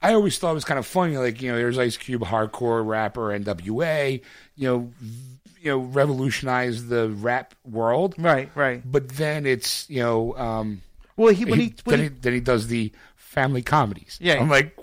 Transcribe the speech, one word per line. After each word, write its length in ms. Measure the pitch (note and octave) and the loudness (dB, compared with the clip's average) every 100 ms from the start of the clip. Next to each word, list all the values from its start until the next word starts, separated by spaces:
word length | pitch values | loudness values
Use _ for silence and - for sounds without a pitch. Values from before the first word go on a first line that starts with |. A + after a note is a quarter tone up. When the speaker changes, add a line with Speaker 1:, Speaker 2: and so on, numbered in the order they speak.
Speaker 1:
I 120 | F#3+ A3 | 4 4
always 240 | G3+ - | 4 0
thought 100 | F3 | -2
it 40 | D#3 | -2
was 100 | - | -2
kind 140 | C#3+ | -4
of 80 | - | -2
funny, 280 | F#3 F3 C#3 | 0 0 2
like, 260 | B2 A2+ | -2 -2
you 80 | C3 | -2
know, 60 | A#2+ | 0
there's 180 | A#2+ B2+ | 0 2
Ice 180 | B2 - | 0 -2
Cube, 260 | - B2 | -6 -4
hardcore 600 | G2 A2 A2 - A#2+ A#2 | -2 0 -2 -2 -2 0
rapper, 480 | A2 A2 G#2+ B2 G#2+ | 0 -2 -2 -2 -4
N 120 | G#2 | -4
W 400 | G2+ F2+ F#2 A2+ | -4 -6 -4 -2
A, 380 | E3 D#3 C#3 C3 - - - - | -2 0 -2 -4 -8 -20 -20 -6
you 120 | C3 | 0
know, 240 | B2 A#2+ B2 | 0 -2 -12
v-, 320 | A2+ A#2 B2+ B2+ _ _ | -14 -14 -16 -20 _ _
you 100 | D#3+ | -2
know, 60 | C3+ | -2
revolutionized 1120 | B2+ C3+ C#3+ C3 C3+ A2 C3 B2 B2 A#2 A#2+ | 0 2 2 2 -2 -2 -2 0 0 -4 -2
the 200 | A#2+ A2+ | 0 0
rap 460 | G2+ A#2 B2 A#2+ _ B2+ | -2 -2 -2 -4 _ -10
world. 480 | A2 A2+ B2+ F#3+ D#3+ | -2 2 2 0 0
Speaker 2:
Right, 320 | E3 C#3 C3+ | 2 2 0
right. 300 | D3 C3+ B2 B2 | -2 -2 -2 -2
Speaker 1:
But 240 | C#3+ C3 | -2 -2
then 380 | C3+ D#3 D3+ C#3 | -4 -4 -2 0
it's, 420 | B2+ - - - | 0 0 -6 -6
you 100 | C3+ | -2
know, 340 | A#2+ A2+ A#2 B2+ | 0 0 -2 -4
um, 440 | A#2+ A2 G#2+ G#2 - - - - | -4 -4 -6 -8 -14 -20 -18 4
Speaker 2:
Well, 160 | A3+ | 6
he, 100 | F#3+ A3 | 6 4
when 140 | A3+ | 2
Speaker 1:
he, 60 | A#3 | 2
Speaker 2:
he, 60 | - A#3+ | -2 0
when 120 | D3 | 2
Speaker 1:
then 20 | |
Speaker 2:
he 40 | D3+ C3 | 0 -2
Speaker 1:
he, 40 | |
then 120 | B2+ | -2
he 60 | B2 | 0
does 280 | A#2+ A#2+ A2+ | 2 0 0
the 240 | A#2 G#2+ - - _ | -2 -4 -8 -20 _
family 480 | - - C3+ B2+ | -10 -2 0 -2
comedies. 560 | - D3+ A2+ F2+ - - | 2 2 2 -2 -14 -6
Speaker 2:
Yeah. 140 | F3 C#3+ | 0 2
Speaker 1:
I'm 120 | D3+ | 4
like, 280 | C#3 D3+ - | 4 2 -4